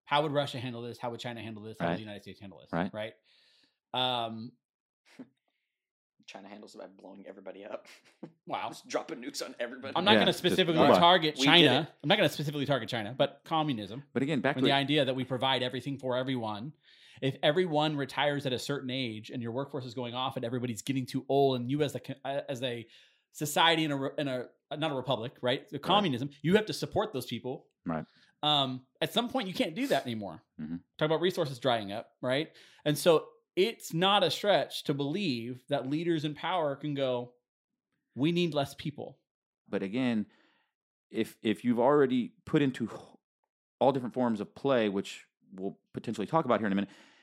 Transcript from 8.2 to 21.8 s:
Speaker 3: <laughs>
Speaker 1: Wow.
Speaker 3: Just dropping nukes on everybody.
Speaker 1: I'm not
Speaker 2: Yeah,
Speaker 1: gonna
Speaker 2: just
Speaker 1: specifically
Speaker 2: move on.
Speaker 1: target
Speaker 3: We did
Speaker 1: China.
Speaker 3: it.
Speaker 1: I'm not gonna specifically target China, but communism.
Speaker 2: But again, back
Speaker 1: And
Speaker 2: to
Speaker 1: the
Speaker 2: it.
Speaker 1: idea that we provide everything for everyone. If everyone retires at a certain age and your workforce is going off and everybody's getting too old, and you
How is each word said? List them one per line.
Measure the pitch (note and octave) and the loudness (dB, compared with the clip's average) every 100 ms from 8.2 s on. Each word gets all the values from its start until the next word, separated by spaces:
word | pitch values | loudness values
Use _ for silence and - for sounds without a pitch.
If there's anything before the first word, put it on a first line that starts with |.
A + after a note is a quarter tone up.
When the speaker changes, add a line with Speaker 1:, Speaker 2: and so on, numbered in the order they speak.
Speaker 3:
<laughs> | E3 _ | -20 _
Speaker 1:
Wow. | - B2 G#2 | -10 -6 -6
Speaker 3:
Just | - B3 | -10 -6
dropping | D3+ - D#3 | -6 -6 -10
nukes | B2+ - | -10 -10
on | - C3 | -10 -6
everybody. | A#2+ C3 C3 C3+ | -8 -6 -6 -2
Speaker 1:
I'm | |
not | F#3 | 6
Speaker 2:
Yeah, | G#3+ | 6
Speaker 1:
gonna | G3 | 6
Speaker 2:
just | E3 | 2
Speaker 1:
specifically | F3+ F#3 E3+ D#3+ | 0 2 4 6
Speaker 2:
move | C#3+ | 8
on. | F#3 | 8
Speaker 1:
target | E3+ F#3 D#3 D3+ | 8 6 4 2
Speaker 3:
We | |
did | C#3 | 6
Speaker 1:
China. | E3+ D3 B2+ D#3 | 8 8 6 0
Speaker 3:
it. | _ | _
Speaker 1:
I'm | C#3+ | 2
not | G#3 | 4
gonna | F#3 | 4
specifically | - D3+ D3 C3+ | 2 -6 -4 0
target | C#3 A2 | 0 0
China, | A#2+ G2+ C3 | -6 -6 0
but | D3 - | 0 0
communism. | - D#3+ D3+ B2 G2 A#2 - | -4 0 0 -2 -4 -10 -6
Speaker 2:
But | A#2+ | -2
again, | C#3 B2 | 0 2
back | A#2 C#3 | 0 2
Speaker 1:
And | |
Speaker 2:
to | B2+ | 4
Speaker 1:
the | |
Speaker 2:
it. | C#3 | 4
Speaker 1:
idea | C3+ D3+ | 4 2
that | C3 | 2
we | C3 | 0
provide | B2+ B2+ C3 C3 | -2 -2 0 0
everything | B2 B2+ C#3+ C#3 | -2 -4 -6 -6
for | C3 B2 | -2 -2
everyone. | C3 C3 A2 G#2 B2+ - _ - - - | -2 -2 -4 -6 -10 -14 _ -20 -20 -4
If | C3+ C3+ | -4 2
everyone | E3 D3+ F#3 D3+ D#3 D3 | 2 2 2 2 2 0
retires | C3 - D3 C#3+ | -4 0 0 0
at | C#3 | -2
a | A#2+ | -4
certain | - C#3+ C3 | -4 -6 -4
age | C3 B2+ A2 A2 | -6 -6 -8 -10
and | C3+ | -8
your | A#2 | -6
workforce | A#2 C#3 D3 | -6 -6 -8
is | B2 | -10
going | A#2+ A#2+ | -8 -8
off | A#2+ C3 C3+ | -4 -6 -4
and | |
everybody's | A#2 B2 A#2+ G#2+ | -4 -4 -4 -6
getting | - C3+ B2+ | -4 -4 -2
too | C3+ - | -6 0
old, | C#3 C#3 B2+ | 4 4 2
and | A#2+ | -2
you | D3 | 0